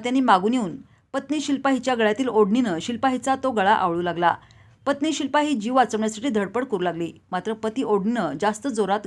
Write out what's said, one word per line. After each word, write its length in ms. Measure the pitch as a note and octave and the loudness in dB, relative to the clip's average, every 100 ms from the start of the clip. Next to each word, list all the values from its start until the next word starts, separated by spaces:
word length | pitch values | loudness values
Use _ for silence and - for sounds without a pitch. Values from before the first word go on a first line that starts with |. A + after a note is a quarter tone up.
यांनी 160 | A#3+ B3+ | 2 0
मागून 340 | B3+ F#3+ G3+ | 4 4 4
येऊन 220 | B3 F#3+ D3+ - _ _ | 0 -2 -6 -16 _ _
पत्नी 280 | C4+ C4+ D4+ | -8 -4 -4
शिल्पा 300 | C#4+ C4+ C4+ | -2 0 0
हिच्या 240 | C4 C4 | 0 0
गळ्यातील 340 | B3 G#3+ G#3+ B3+ | 2 2 2 0
ओढणीनं 500 | A3 G3+ A3+ A#3 E3 | 4 4 4 2 -2
शिल्पा 300 | - A#3 C4+ | -4 -2 0
हिचा 260 | B3+ C4 C4+ | 0 -2 -2
तो 80 | C4 | 0
गळा 240 | A3 F#3+ | 2 4
आवळू 280 | A3 F3+ E3+ | 4 2 0
लागला. 340 | F3 E3 F3 - - - - _ - | -2 0 0 0 -6 -20 -20 _ -4
पत्नी 260 | C#4 D4+ | -2 -2
शिल्पा 280 | D4 C#4+ D4 | -2 -2 0
ही 140 | D4 | 0
जीव 220 | B3+ G#3 B3+ | -2 0 2
वाचवण्यासाठी 520 | A3+ G#3+ A3 G#3+ C4+ | 2 0 -4 -4 -2
धडपड 360 | A3 F#3+ A3+ | -2 -2 -4
करू 180 | C4 G3 | -4 -2
लागली, 300 | F3+ E3 E3 D#3 _ | -2 -2 -6 -8 _
मात्र 220 | F3+ G3 | -6 -6
पती 300 | A3 A3 A3 | -4 -4 -4
ओढणीनं 500 | E3 G3+ F#3+ A#3+ E3+ C#3 | 0 0 0 -2 -2 -2
जास्त 280 | G3+ G#3+ C#4+ | -2 -2 -6
जोरात 320 | A3 F#3+ G#3 | -2 0 -2